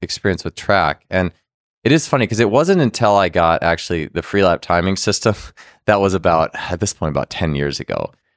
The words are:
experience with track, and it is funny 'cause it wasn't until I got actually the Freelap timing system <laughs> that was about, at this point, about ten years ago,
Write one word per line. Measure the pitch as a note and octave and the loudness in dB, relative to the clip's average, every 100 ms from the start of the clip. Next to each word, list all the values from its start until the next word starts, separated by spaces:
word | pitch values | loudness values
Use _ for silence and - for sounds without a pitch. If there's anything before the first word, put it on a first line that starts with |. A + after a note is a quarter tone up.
experience | F2 - G2+ F2 | -12 -4 -4 -4
with | E2 - | -6 -8
track, | - G2+ D#2 C#2+ - | 0 2 2 -2 -4
and | F#2 F2+ - _ _ _ _ | -2 -2 -6 _ _ _ _
it | A#2 | 0
is | D#3 - | 2 2
funny | C#3 G#2+ | 0 0
'cause | A2 | 0
it | A2 | 2
wasn't | B2 E3 F#3+ | 2 2 2
until | B2 - A2 G2+ | 2 2 2 4
I | F#2 | 2
got | F2 E2 E2+ | 2 2 2
actually | E2+ E2 - E2+ D2 | 0 -2 -2 -4 -4
the | E2 | -6
Freelap | - G2+ F#2 D#2+ | -2 2 2 2
timing | - F2 F#2 F#2+ | 0 0 0 -2
system | A2 - A2 G#2 - - | -2 0 -2 -2 -8 -20
<laughs> | - _ - | -20 _ 0
that | G2+ | 2
was | G2 | 2
about, | F#2 F2 D#2+ D#2+ | 2 2 2 0
at | - - F2+ | -4 -8 -4
this | G#2 | -4
point, | - D#2 | -4 -4
about | C2+ - | -4 -6
ten | - E2 C#2+ | -4 -4 -2
years | C#2+ C#2 | -4 -6
ago, | - G1+ G1+ _ _ | -8 -8 -8 _ _